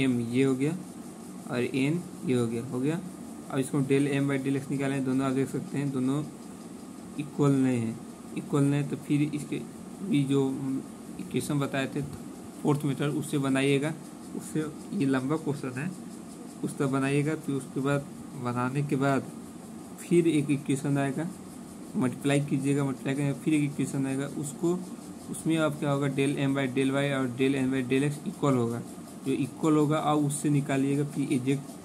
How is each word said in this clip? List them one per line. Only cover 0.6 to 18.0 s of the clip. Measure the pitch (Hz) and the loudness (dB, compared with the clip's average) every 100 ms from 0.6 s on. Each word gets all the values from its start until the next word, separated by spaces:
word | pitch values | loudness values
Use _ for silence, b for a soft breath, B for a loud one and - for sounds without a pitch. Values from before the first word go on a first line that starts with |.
| 143 180 - - - - - - - | 2 0 -6 -12 -14 -14 -14 -12 -6
और | 123 | -2
n | 120 135 135 175 - - - | 0 2 2 0 -4 -6 0
ये | |
हो | 123 117 | 2 2
गया, | 117 | -2
हो | 123 123 | -4 -2
गया। | 135 165 - - - - - | 0 -2 -6 -12 -12 -12 -4
अब | 143 | -2
इसको | 131 147 | 0 2
del | 135 139 143 | 4 4 4
m | 143 139 | 2 2
by | 139 | 0
del | 135 139 | 0 -2
x | 139 | 0
निकालें, | 139 135 139 | -2 0 0
दोनों | 131 131 135 | 0 2 2
आप | |
देख | 131 131 | 2 0
सकते | 143 - 135 | -2 -4 -2
हैं | 139 | -2
दोनों | 131 127 143 151 - - - - - - - - - | 0 0 0 -2 -8 -14 -14 -14 -14 -14 -14 -10 -8
इक्वल | 147 - 143 | -4 2 4
नहीं | 139 131 123 | 6 4 2
है, | 113 113 - - - - | 0 -4 -10 -14 -10 -8
इक्वल | - 147 | 0 2
नहीं | 143 143 | 4 2
तो | 147 - | 0 -4
फिर | - 147 | 0 2
इसके | 147 143 - 135 117 - - - | 2 -2 -6 -6 -8 -12 -14 -8
भी | 98 147 | 0 2
जो | 135 139 135 139 135 135 - - - - | 4 4 2 0 -2 -4 -6 -12 -12 -10
इक्वेशन | - 127 - 147 | -4 -2 0 0
बताए | 135 139 131 | 0 0 -2
थे | 147 143 - - - - - | -2 -6 -8 -12 -12 -14 -2
फोर्थ | - 147 | 2 2
मेथड | 147 131 147 147 | 2 0 0 0
उससे | 143 147 | -2 0
बनाइएगा, | 135 135 139 139 147 160 - - - - | 2 4 4 4 2 -4 -10 -14 -10 -10
उससे | - 156 151 - - | -4 -2 -4 -6 -6
ये | 202 135 | 0 2
लंबा | 135 131 160 | 2 2 0
क्वेश्चन | 151 143 135 127 | 0 -4 -4 -4
है, | 170 180 - - - - - - | -6 -6 -12 -12 -14 -14 -14 -8
उस | - - | -6 0
तरह | 139 | 0
बनाइएगा। | 135 135 143 147 156 | 2 2 2 2 0
फिर | 143 | -2
उसके | 139 - 143 | -4 -4 -2
बाद | 135 143 | 2 2